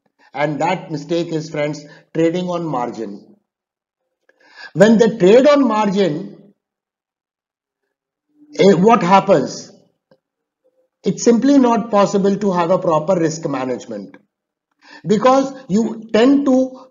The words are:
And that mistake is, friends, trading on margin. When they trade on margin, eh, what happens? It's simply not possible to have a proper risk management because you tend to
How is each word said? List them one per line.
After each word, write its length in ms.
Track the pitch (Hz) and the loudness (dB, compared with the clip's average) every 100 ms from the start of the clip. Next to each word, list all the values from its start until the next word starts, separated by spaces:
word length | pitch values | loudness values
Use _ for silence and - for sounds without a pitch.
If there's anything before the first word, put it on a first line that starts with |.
| _ _ _ | _ _ _
And 280 | 131 151 139 | -6 -6 -4
that 320 | 160 180 - | -4 -4 -8
mistake 400 | 151 - 170 165 | -12 -6 -6 -4
is, 180 | 160 156 | -8 -8
friends, 340 | 156 147 151 - - _ | -6 -6 -8 -14 -20 _
trading 340 | 156 165 180 180 | -2 -2 -2 -6
on 160 | 170 | -6
margin. 720 | 165 131 120 104 107 98 - _ _ _ _ _ _ _ _ _ _ _ _ - - | -6 -6 -6 -8 -12 -14 -20 _ _ _ _ _ _ _ _ _ _ _ _ -20 -6
When 240 | 151 208 220 | 2 4 6
they 180 | 226 - | 2 2
trade 300 | 175 233 277 | 4 6 6
on 180 | 285 247 | 4 2
margin, 840 | 214 208 190 185 147 190 - - _ _ _ _ _ _ _ _ _ _ _ _ _ _ _ _ _ _ _ _ - | 0 -2 0 -2 -2 -10 -18 -20 _ _ _ _ _ _ _ _ _ _ _ _ _ _ _ _ _ _ _ _ 2
eh, 160 | 185 | 4
what 280 | 170 202 233 | 4 4 2
happens? 680 | 175 196 196 165 120 - - - _ _ _ _ _ _ _ _ _ _ _ _ | 4 4 4 2 0 -8 -16 -20 _ _ _ _ _ _ _ _ _ _ _ _
It's 220 | 196 - | -6 -2
simply 340 | 240 233 269 285 | 0 2 2 2
not 320 | 247 233 - | 2 0 -2
possible 460 | 202 196 208 196 196 | 0 0 0 -2 -2
to 160 | 202 | -2
have 180 | 180 170 | -2 0
a 80 | 185 | -2
proper 400 | 180 156 156 185 | 0 -2 -2 -2
risk 300 | 160 160 165 | -2 -4 -8
management 680 | 135 127 117 - 107 98 - _ _ _ _ _ _ _ - 160 | -6 -6 -8 -10 -14 -16 -20 _ _ _ _ _ _ _ -10 -2
because 460 | 208 254 269 269 - - | 0 2 2 0 -6 -4
you 420 | 196 220 - - | -2 -2 -6 -4
tend 320 | 214 254 277 277 | 0 2 2 2
to 440 | 254 262 - - | 0 0 -6 -16